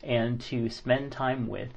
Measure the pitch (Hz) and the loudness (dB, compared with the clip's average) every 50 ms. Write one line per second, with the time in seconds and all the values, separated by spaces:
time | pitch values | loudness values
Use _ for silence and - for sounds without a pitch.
0 | - - 123 117 113 120 123 120 - - 135 123 117 110 - - - 131 127 135 | -2 2 2 4 4 2 0 -2 -2 -2 -2 0 0 -2 -2 -4 2 2 2 2
1 | - - - - 131 131 127 135 - - 101 98 104 123 - | 2 -2 -4 -2 0 0 0 0 -2 -2 -4 -4 -6 -8 -10